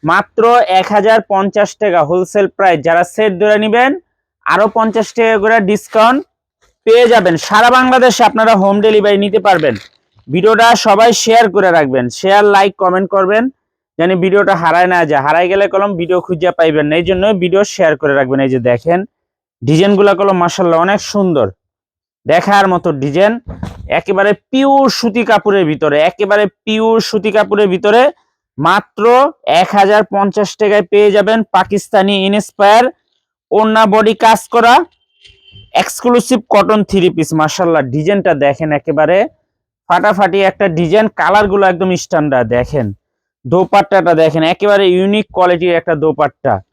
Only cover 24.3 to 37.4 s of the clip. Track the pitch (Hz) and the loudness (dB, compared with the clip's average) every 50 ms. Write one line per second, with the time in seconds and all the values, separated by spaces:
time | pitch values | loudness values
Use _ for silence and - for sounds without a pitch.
24.3 | 208 - _ _ - 262 269 277 277 277 277 254 - - - 233 190 240 226 - | -2 -4 _ _ -2 0 0 2 2 2 2 0 -2 -2 -6 -4 -4 -4 -2 0
25.3 | 226 202 - 208 196 196 185 151 151 131 151 151 143 151 156 175 - _ 208 196 | 0 0 0 0 0 0 0 -2 -4 -2 -2 -2 0 0 0 0 -2 _ -4 0
26.3 | 208 208 208 196 _ _ _ - 220 220 220 226 226 226 208 - - 214 185 214 | 0 0 0 -2 _ _ _ -6 -4 -2 0 0 0 0 -2 -2 -6 -4 -4 -2
27.3 | 202 220 214 196 208 202 208 196 180 180 - 208 208 233 254 285 - _ _ _ | -2 -2 -2 0 0 -2 0 0 -2 -2 -2 2 2 2 2 2 -2 _ _ _
28.3 | _ _ _ _ _ - 139 165 185 208 - _ _ - 202 233 240 254 269 302 | _ _ _ _ _ -4 -2 0 0 0 -2 _ _ -2 0 2 4 4 2 0
29.3 | 320 _ _ - 143 170 185 - - 208 196 190 208 214 214 - 196 202 196 202 | -2 _ _ -2 0 0 0 0 2 0 2 4 2 0 0 0 -2 -2 -2 -2
30.3 | 180 208 208 175 - _ 214 208 208 208 196 - - 202 208 208 196 208 202 196 | -2 -4 -4 -4 -4 _ -2 0 0 0 0 0 0 2 2 2 2 2 0 0
31.3 | 220 226 214 _ - 185 185 - 196 202 - - - 208 190 196 202 196 190 190 | 0 -2 -2 _ -2 -2 -2 0 -4 -6 -6 -2 0 0 0 2 -2 -2 -2 -2
32.3 | 202 214 202 - _ - 208 202 208 226 240 262 - _ _ _ _ _ _ _ | -2 -2 -4 -6 _ 0 2 4 4 4 4 2 -2 _ _ _ _ _ _ _
33.3 | _ _ _ _ - 208 220 220 214 220 226 208 190 220 175 214 226 - - 220 | _ _ _ _ -2 0 0 2 2 2 2 2 2 2 2 0 0 2 2 2
34.3 | 226 214 - - - 233 247 233 247 294 349 - _ _ _ _ _ _ _ - | 2 2 -2 -2 -2 2 2 4 4 2 2 -2 _ _ _ _ _ _ _ -20
35.3 | _ _ _ _ _ - - _ _ - 190 - - - - 240 240 240 - - | _ _ _ _ _ -20 -20 _ _ -4 -4 -4 -8 -4 -2 0 0 0 0 0
36.3 | 254 226 - _ - - - - 214 214 202 - - 196 175 180 156 - 160 - | -4 -4 -2 _ 0 0 2 2 0 0 0 -2 -2 0 0 0 0 -2 -6 -4
37.3 | 160 156 | -2 -2